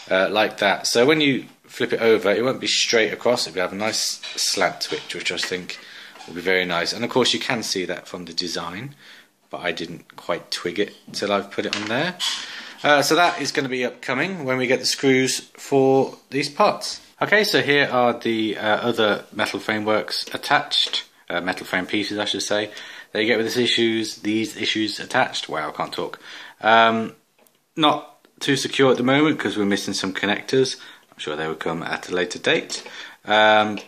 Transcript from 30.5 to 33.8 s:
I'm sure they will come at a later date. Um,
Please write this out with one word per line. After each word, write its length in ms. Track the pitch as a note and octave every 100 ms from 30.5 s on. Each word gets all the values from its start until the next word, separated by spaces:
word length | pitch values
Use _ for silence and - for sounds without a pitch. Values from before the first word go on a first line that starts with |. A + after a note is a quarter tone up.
| C3+ C3 - - - _
I'm 120 | -
sure 160 | - D2+
they 100 | D#2+
will 80 | D#2+
come 260 | F2 E2
at 280 | - F#2 -
a 40 |
later 240 | F2+ F2+ E2
date. 460 | C3 D#3+ - - - - - -
Um, 560 | - G#2+ G#2+ G#2+ G#2+ G#2